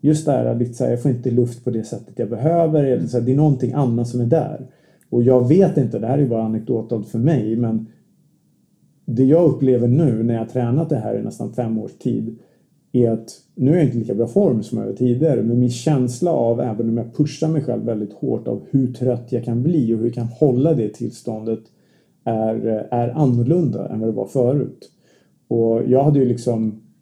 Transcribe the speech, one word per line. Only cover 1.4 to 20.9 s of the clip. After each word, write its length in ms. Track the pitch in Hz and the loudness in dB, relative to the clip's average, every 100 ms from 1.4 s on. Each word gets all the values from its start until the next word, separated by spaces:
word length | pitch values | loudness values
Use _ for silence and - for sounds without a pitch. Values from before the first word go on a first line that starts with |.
| 120 - | 0 -2
på 60 | - | -6
det 140 | 220 | -6
sättet 340 | - 104 - - | -6 -12 -12 -8
jag 120 | 107 | -6
behöver, 540 | 113 139 170 165 156 | -2 0 2 2 2
eller 220 | 139 123 - | 2 0 0
så 120 | 127 | -2
här, 60 | 117 | 0
det 60 | |
är 40 | 139 | 2
någonting 360 | 156 127 120 | 4 4 0
annat 360 | - 120 117 120 | 2 0 0 -2
som 120 | 120 | -2
är 60 | 117 | 2
där. 400 | 160 101 107 - _ _ _ _ | 2 0 -8 -14 _ _ _ _
Och 120 | 120 | 2
jag 260 | 120 127 123 | 6 6 6
vet 280 | 170 185 - | 6 6 4
inte, 220 | 120 107 | 0 -2
det 80 | 113 | -2
här 120 | 139 | 0
är 80 | 135 | 0
bara 160 | 113 | 0
anekdotalt 640 | 110 110 110 120 113 113 98 | -2 -4 -2 -4 -2 -6 -4
för 100 | 113 | 0
mig, 380 | 131 147 107 113 | 2 2 0 -2
men 300 | 117 113 - _ _ _ _ _ _ _ _ _ _ _ | 0 -2 -6 _ _ _ _ _ _ _ _ _ _ _
det 200 | - 120 | -6 2
jag 200 | 131 160 | 4 6
upplever 440 | 170 120 131 123 120 | 4 2 2 2 4
nu 340 | 131 156 113 | 4 2 0
när 120 | 117 | 0
jag 60 | 113 | -2
har 60 | 110 | -4
tränat 400 | 127 120 127 160 | -4 0 0 0
det 60 | 139 | -2
här 220 | 110 110 | -2 -4
i 40 | |
nästan 300 | 110 - 113 | -6 -8 -8
fem 260 | 117 117 110 | -6 -4 -4
års 140 | 107 - | -6 -8
tid 400 | 127 113 110 - _ _ _ _ _ | -4 -4 -6 -12 _ _ _ _ _
är 180 | 123 117 | 2 2
att 200 | 110 - - _ | 0 -6 -20 _
nu 160 | - 135 | -2 2
är 40 | 175 | 4
jag 80 | |
inte 120 | 139 120 | 2 0
lika 160 | 107 | -4
bra 120 | 104 117 | -2 0
form 360 | 196 202 110 | 2 2 0
som 160 | 95 113 | -2 -6
jag 80 | 107 | -6
var 60 | |
tidigare, 500 | - 127 123 156 120 | -2 0 2 2 2
men 180 | 110 120 | 2 2
min 100 | 123 | 0
känsla 600 | 120 - 143 123 120 175 | 0 0 0 0 -2 -2
av, 280 | 147 117 117 | 2 0 0
även 280 | 131 107 113 | -2 -2 -2
om 80 | 113 | -2
jag 180 | 120 - | -4 -2
pushar 320 | 151 - 156 | -4 -2 -2
mig 140 | 160 | -2
själv 220 | - 110 | -2 -4
väldigt 280 | 113 110 101 | -4 -4 -6
hårt, 360 | - 131 113 117 | -6 -4 -4 -4
av 140 | 113 - | -8 -2
hur 220 | 135 127 | 0 0
trött 340 | 123 127 123 - | -2 -2 -2 -4
jag 120 | 123 | -6
kan 180 | 120 117 | -2 -2
bli 320 | 139 170 113 | 0 0 0
och 40 | 113 | 0
hur 60 | |
jag 100 | 117 | -2
kan 120 | 120 117 | -4 -8
hålla 480 | - 151 123 147 | 0 2 2 2
det 140 | 143 | 0
tillståndet 720 | 104 | -2